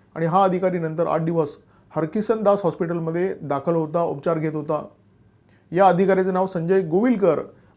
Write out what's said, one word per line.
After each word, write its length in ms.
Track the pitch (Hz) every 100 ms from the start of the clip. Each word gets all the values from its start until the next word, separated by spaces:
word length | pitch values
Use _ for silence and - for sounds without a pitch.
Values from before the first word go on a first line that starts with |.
| _
आणि 120 | - 165
हा 180 | 190
अधिकारी 340 | 190 180 185 180
नंतर 280 | 160 160 160
आठ 140 | 156
दिवस 360 | 165 170 151 - _ _ _ 156
हरकिसन 460 | 160 214 214 220
दास 180 | 202 202
हॉस्पिटलमध्ये 720 | 180 - 170 175 165 170 190 -
दाखल 320 | 143 143 170
होता, 280 | 165 156 170
उपचार 360 | 170 143 175 160
घेत 160 | 156
होता. 320 | 151 147 151 - _ _ _ _ _ _ _ _
या 140 | 165 190
अधिकाऱ्याचं 480 | 175 196 190 190
नाव 120 | 185 185
संजय 340 | 175 165 190
गोविलकर 600 | 165 180 254 214 185 139 - - _